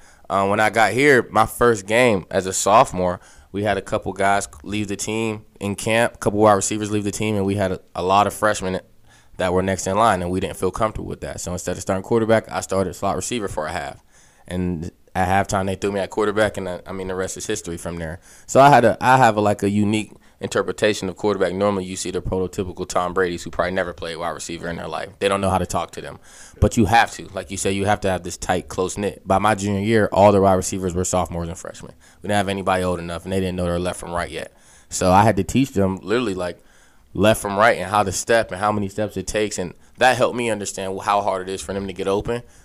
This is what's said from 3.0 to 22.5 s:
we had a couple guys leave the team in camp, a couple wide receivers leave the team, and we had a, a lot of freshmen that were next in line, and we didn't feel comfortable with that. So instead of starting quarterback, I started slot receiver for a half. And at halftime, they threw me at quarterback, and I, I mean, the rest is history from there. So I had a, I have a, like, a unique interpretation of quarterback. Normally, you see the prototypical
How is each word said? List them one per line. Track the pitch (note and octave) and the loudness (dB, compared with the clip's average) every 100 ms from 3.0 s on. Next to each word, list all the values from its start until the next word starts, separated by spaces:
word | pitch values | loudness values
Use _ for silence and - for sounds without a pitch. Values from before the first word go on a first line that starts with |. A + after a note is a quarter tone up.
| F2+ F2+ - - - | -2 -4 -10 -20 -10
we | G2 | -4
had | G#2 G2 | -2 -2
a | |
couple | - G#2+ G2+ | -2 -4 -4
guys | F#2 G2 G2+ - - | -2 2 2 -2 -10
leave | - G#2 G2+ | -8 -6 -4
the | G2 | -6
team | - A2 A2+ G#2+ - - | -6 -4 -4 -6 -12 -8
in | G2+ | -6
camp, | G2 A2+ A2+ A#2+ | -4 0 2 0
a | - | 0
couple | A#2+ G2+ | -2 4
wide | G#2+ | 6
receivers | G2 - G#2+ G#2 | 6 2 -4 -2
leave | G#2+ | -2
the | G2+ | -2
team, | - G#2+ | -2 -2
and | G#2+ | 0
we | G2 G2 | 0 0
had | F#2+ | -2
a, | F#2 - - | -4 -8 -6
a | |
lot | F2+ G2 G2 | 2 4 2
of | |
freshmen | - G#2+ G#2 F#2+ F#2 - _ _ _ _ - | 2 0 0 -4 -6 -8 _ _ _ _ -4
that | F2+ | 0
were | F#2 | 0
next | F#2+ F#2 G2 | 0 -2 -2
in | G2 | 2
line, | A2+ F#2 | 2 2
and | F2+ | 0
we | F#2 | -2
didn't | F2+ D#2+ | -4 -4
feel | F#2 | -4
comfortable | - A2 - F#2 | -2 -4 -4 -10
with | - | -10
that. | D2+ - | -10 -10
So | - | -8
instead | F2+ - F2+ | -8 -6 -6
of | |
starting | - F#2+ | -4 -4
quarterback, | F#2 A#2 A2 A2 - | 0 0 4 2 0
I | F#2 | -6
started | - F#2+ F2+ | -2 -2 -2
slot | - G2 E2+ | -4 -4 -4
receiver | - B2 G2 | -4 -6 -6
for | - D#2 | -6 -6
a | |
half. | F2 C#2+ - _ _ _ _ - | -6 -8 -10 _ _ _ _ -8
And | F2+ F2+ E2+ F2 - _ | -4 -4 -4 -8 -14 _
at | F#2 F#2 G2 F#2+ | -4 0 0 0
halftime, | G2+ F#2+ | -2 -4
they | |
threw | F#2 G2+ | -4 -4
me | G2 | -4
at | F2+ | -4
quarterback, | - G#2 G2+ G#2+ G2+ | -2 0 2 0 0
and | F#2 | -8
I, | F2 - | -10 -10
I | |
mean, | F#2+ F#2+ | -10 -8
the | |
rest | F#2 F#2 - | -6 -6 -8
is | - | -6
history | G#2+ - E2 | -6 -6 -10
from | F2+ E2+ | -8 -8
there. | D#2+ E2 - - - | -8 -10 -16 -20 0
So | - | 6
I | C#3+ | 8
had | C3 | 8
a, | A#2 - | 6 4
I | A#2+ C3 | 4 6
have | A#2+ G#2 | 6 4
a, | |
like, | G#2 G2+ | 2 2
a | G2+ | 0
unique | G#2 G#2 G#2+ - - _ _ | 2 0 0 -4 -14 _ _
interpretation | G2+ G#2+ F#2 - G#2+ G2+ F#2+ | -4 -2 -2 0 0 0 -4
of | F2+ | -2
quarterback. | G#2 G2 F2+ | 0 2 0
Normally, | F#2+ G2+ G2 F#2 | 2 0 0 -4
you | F#2 | -8
see | F2+ | -6
the | F#2 | -6
prototypical | - F#2+ F2+ | -4 -2 -4